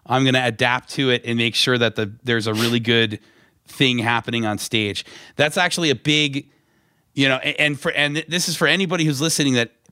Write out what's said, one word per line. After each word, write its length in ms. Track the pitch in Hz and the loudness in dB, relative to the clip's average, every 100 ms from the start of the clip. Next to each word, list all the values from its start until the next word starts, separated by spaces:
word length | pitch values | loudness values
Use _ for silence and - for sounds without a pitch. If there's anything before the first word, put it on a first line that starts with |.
I'm 200 | - 127 | -2 2
gonna 180 | 135 127 | 2 2
adapt 460 | 123 110 123 123 - | 0 0 0 0 -4
to 200 | - 135 | -2 0
it 120 | 123 | 0
and 140 | 120 117 | 0 -2
make 160 | 117 | 0
sure 240 | - - 123 | 0 2 2
that 160 | 117 110 | 2 0
the, 160 | 104 110 | -6 -6
there's 220 | 123 117 110 | -2 0 0
a 60 | |
really 260 | 107 117 120 | 0 0 0
good 400 | 113 117 113 104 _ _ _ _ - | 2 2 2 -4 _ _ _ _ -16
thing 320 | - 135 120 | 0 0 2
happening 460 | 113 117 113 117 | 0 -2 -2 -4
on 140 | 110 104 | -2 -4
stage." 460 | - 113 104 95 - - - - | -2 -2 -2 -4 -10 -18 -10 -2
That's 200 | 151 185 | 0 0
actually 340 | 175 - 160 | 0 0 0
a 40 | |
big, 560 | 120 151 151 147 135 - _ _ _ _ _ _ | 0 0 2 0 -4 -10 _ _ _ _ _ _
you 140 | - 139 | 0 0
know, 80 | 131 | 0
a-, 240 | 147 143 | -2 0
and 180 | 151 143 | -2 0
for, 140 | 170 | -4
and 240 | 139 147 147 | 0 0 -2
th-, 100 | 147 | -4
this 220 | 175 185 | -4 -4
is 80 | 156 | 0
for 100 | 151 | 2
anybody 380 | 170 190 175 | 2 0 0
who's 160 | 156 135 | 0 0
listening 340 | 156 - 143 | -2 0 2
that 160 | 123 117 _ _ | 2 0 _ _